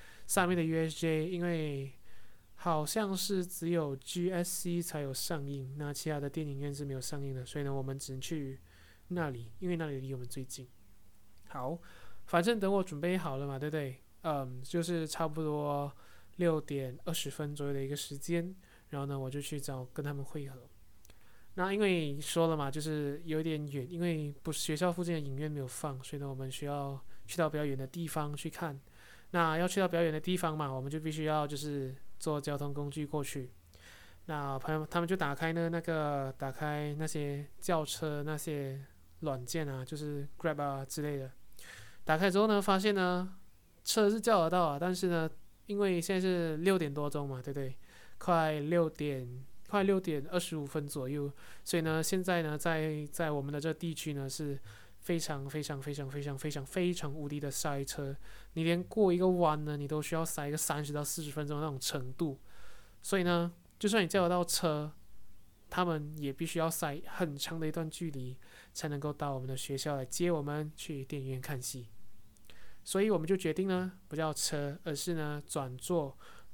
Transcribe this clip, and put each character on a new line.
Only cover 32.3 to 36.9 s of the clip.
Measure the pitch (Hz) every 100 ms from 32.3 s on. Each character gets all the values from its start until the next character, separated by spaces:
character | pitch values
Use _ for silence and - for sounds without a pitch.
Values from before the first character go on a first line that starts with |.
| 147
交 | 147 143
通 | 143
工 | 143 143
具 | 156 147
过 | 151
去。 | 139 139 127 - - - - - - - -
那 | 151 139 135
朋 | -
友， | 156 151
他 | 175
们 | 170
就 | -
打 | 147
开 | 139 165
呢， | 170 165
那 | 170
个， | 170 156 147 143 135 -
打 | 135
开 | - 151 147 147